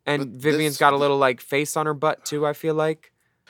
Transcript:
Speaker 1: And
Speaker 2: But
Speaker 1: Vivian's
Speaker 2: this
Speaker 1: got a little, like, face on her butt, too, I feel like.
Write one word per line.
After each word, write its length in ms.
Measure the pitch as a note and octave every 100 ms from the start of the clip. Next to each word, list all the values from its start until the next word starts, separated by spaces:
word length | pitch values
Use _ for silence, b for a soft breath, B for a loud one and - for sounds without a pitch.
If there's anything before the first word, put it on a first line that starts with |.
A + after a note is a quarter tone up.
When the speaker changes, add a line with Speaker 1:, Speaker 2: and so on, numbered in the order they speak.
| -
Speaker 1:
And 280 | D3 C3+
Speaker 2:
But 80 | B2
Speaker 1:
Vivian's 340 | C#3+ D#3 D#3 C3+
Speaker 2:
this 40 |
Speaker 1:
got 140 | C#3+
a 40 | C#3
little, 200 | C#3+ C#3
like, 240 | C3+ A#2+
face 340 | - C#3+ D3 D#3+
on 80 | D#3
her 80 |
butt, 320 | D3 D#3 - -
too, 200 | D3 D3
I 80 |
feel 200 | D3 D#3+ D#3
like. 360 | D#3 D#3 _ _ b b b